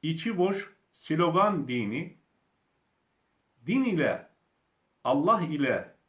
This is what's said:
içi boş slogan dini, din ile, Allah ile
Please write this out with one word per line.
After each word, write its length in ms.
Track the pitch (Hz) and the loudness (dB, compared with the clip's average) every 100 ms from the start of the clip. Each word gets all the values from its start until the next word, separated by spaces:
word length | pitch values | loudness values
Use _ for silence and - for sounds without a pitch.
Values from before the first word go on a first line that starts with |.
içi 360 | 160 165 226 196 | -4 -4 -4 0
boş 360 | 185 196 - _ _ | 0 0 -6 _ _
slogan 720 | _ - 156 175 170 208 185 123 | _ -4 2 2 4 2 2 -4
dini, 500 | 123 104 120 175 - _ _ _ _ _ _ _ _ _ _ _ _ _ _ 120 | -4 -4 -6 -8 -14 _ _ _ _ _ _ _ _ _ _ _ _ _ _ -4
din 160 | 247 | 0
ile, 440 | 254 175 131 - - _ _ _ _ _ _ _ | 0 0 0 -2 -10 _ _ _ _ _ _ _
Allah 380 | 120 139 170 220 | -2 2 4 2
ile 540 | 165 151 135 101 - _ | 0 0 0 0 -4 _